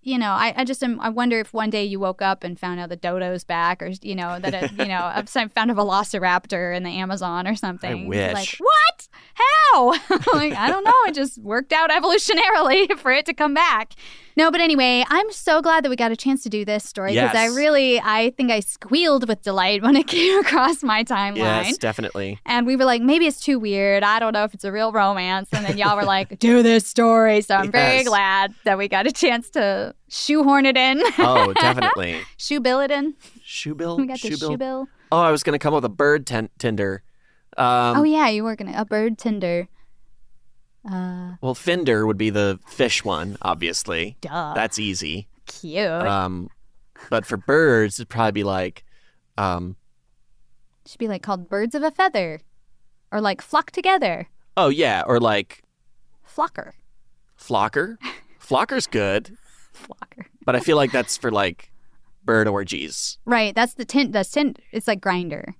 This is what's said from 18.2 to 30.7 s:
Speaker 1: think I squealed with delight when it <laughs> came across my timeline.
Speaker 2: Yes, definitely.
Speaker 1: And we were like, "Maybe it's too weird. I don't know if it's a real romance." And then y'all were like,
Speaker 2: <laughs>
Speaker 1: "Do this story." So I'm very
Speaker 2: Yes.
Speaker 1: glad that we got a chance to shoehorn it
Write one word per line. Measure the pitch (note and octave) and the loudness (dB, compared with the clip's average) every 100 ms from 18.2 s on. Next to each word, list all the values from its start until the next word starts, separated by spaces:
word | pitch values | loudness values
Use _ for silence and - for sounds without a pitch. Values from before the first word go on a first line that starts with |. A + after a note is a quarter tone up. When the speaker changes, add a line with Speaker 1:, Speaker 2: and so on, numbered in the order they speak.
| A#3 - | 0 0
Speaker 1:
think | B3+ | 0
I | A3 | 0
squealed | G3 - - C#4 E4+ C#4 A#3 | -2 -8 -2 2 4 2 0
with | G#3+ | -4
delight | - F#3+ F#3 G#3 | -2 0 2 2
when | A3+ C#4 | 4 4
it | D4 | 4
<laughs> | F4 | 2
came | F4 F#4+ | 4 4
across | - C#4+ C4 D#4 | 2 2 2 0
my | C4+ G#3+ | 0 0
timeline. | A3+ A3 G3+ G3+ A2 A2 A2 | 0 -2 -2 -2 0 0 -2
Speaker 2:
Yes, | - | -2
definitely. | A2+ G#2+ A2 - G2 G#2 - | -4 -4 -8 -6 -8 -8 -4
Speaker 1:
And | A#3+ A#3+ | -2 0
we | C4 | 2
were | C4 | 2
like, | A#3+ | 2
"Maybe | A#3+ D#4+ E4 | 2 4 2
it's | C#4 | 0
too | - C4+ | -2 -2
weird. | G#3+ G3 G3 G3+ | 0 0 2 2
I | G3+ A3 | 2 2
don't | A3+ | 0
know | G#3+ G#3 | 0 -2
if | |
it's | G3+ | -4
a | G3 | -8
real | G3+ A3 | -2 -2
romance." | G#3+ G3 G3 F3+ F#3+ F#3+ | 2 0 0 -2 -4 -4
And | A3 G#3 | -6 -4
then | G3+ | 0
y'all | G3+ G#3 | 2 2
were | G3+ | 2
like, | F#3+ G3 G3 | 0 -2 -2
Speaker 2:
<laughs> | A#3 | 4
Speaker 1:
"Do | A#3+ | 6
this | A#3 A3+ G3 | 6 4 2
story." | - A#3 A3+ A3 G#3 | 2 4 6 6 4
So | G#3 G3 | 2 0
I'm | G3 | 2
very | A#3+ B3+ C4 | 2 4 2
Speaker 2:
Yes. | B3 | 2
Speaker 1:
glad | G#3 G3 F#3+ G3 G#3 | 2 2 2 0 -2
that | - G3 | -2 0
we | G3+ | 0
got | F#3+ A3 | 0 0
a | |
chance | C4+ D#4 A#3 A#3 | 0 0 0 -2
to | - G3+ G3 G3+ - _ | -2 0 0 -4 -10 _
shoehorn | - - D4+ C#4 C#4 | -10 0 2 4 6
it | C4+ | 4